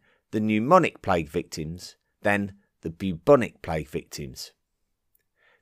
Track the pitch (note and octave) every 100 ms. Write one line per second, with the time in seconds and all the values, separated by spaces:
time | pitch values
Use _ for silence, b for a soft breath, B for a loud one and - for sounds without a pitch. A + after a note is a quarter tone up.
0 | _ _ _ A2 G#2+ G#2+ A#2+ F#3 C#3+ -
1 | - F2+ D2+ E2+ - - D#2 F2 - -
2 | _ _ G#2 G2+ G2+ - _ _ - D#2+
3 | F#2+ E2 - C#3 G2 - - D#2+ D2+ D#2
4 | - - C#2 C2+ - _ _ _ _ _
5 | _ _ _ _ _ _